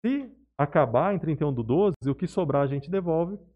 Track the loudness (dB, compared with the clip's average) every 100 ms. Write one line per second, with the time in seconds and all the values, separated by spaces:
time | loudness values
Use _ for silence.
0 | -2 -2 -6 -18 _ -2 2 4 4 2
1 | 2 0 -2 0 0 -2 0 2 2 0
2 | -4 -2 -2 -2 0 2 0 -2 -4 -4
3 | 0 0 -2 -6 -16